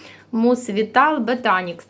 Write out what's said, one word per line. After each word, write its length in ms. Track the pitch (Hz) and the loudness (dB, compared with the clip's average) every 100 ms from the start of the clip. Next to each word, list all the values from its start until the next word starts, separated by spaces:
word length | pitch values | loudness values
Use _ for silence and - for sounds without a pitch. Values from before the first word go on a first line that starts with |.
| - - - 226 | -20 -20 -8 0
Мус 340 | 233 240 - | 2 0 -2
Вітал 500 | 202 214 254 294 302 | -4 0 2 2 2
Ботанікс 680 | 220 254 226 185 180 165 - | -2 -2 0 0 0 -10 -14